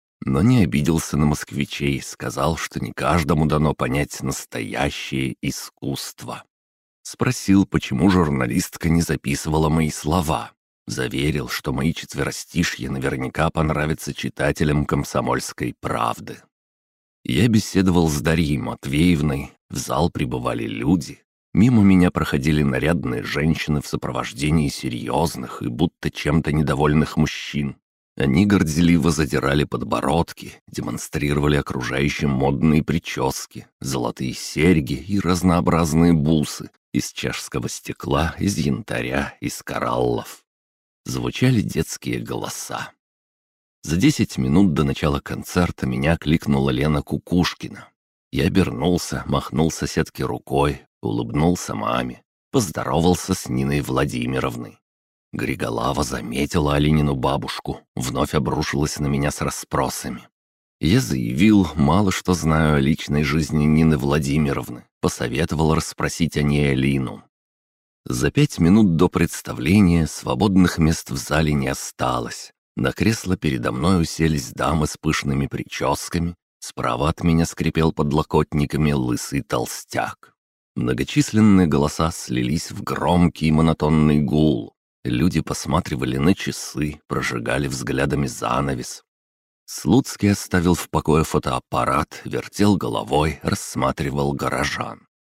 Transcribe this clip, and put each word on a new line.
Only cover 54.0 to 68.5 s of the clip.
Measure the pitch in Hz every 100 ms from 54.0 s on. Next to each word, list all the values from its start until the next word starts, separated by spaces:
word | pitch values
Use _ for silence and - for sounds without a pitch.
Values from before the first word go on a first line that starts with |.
| 69 62 60 65 65 60 57 - _ _ _ _ _
Григолава | - - - 57 57 58 -
заметила | 67 65 57 60 71 90 73 73
Алинину | 73 78 73 67
бабушку, | 65 69 - - - - - -
вновь | 64 62 71
обрушилась | 80 65 69 76 69 73 -
на | 71
меня | 69 71
с | -
расспросами. | 71 - - - 65 - 67 62 - _ _ _ _ _
Я | 76 120
заявил, | 120 69 58 65 107 104 87 78
мало | 71 87 101
что | 92 -
знаю | 87 78 78 78 73
о |
личной | 67 78 - 71
жизни | 73 78 76 76 76
Нины | 78 80 76
Владимировны, | 69 76 69 73 71 64 64 60 - _
посоветовал | 82 - 62 65 82 76 80 78
расспросить | - - 73 - 78 -
о |
ней | 73 73 71
Алину. | 65 67 69 62 52 - _ _ _ _ _ _ _ -
За | 62 71
пять | - 147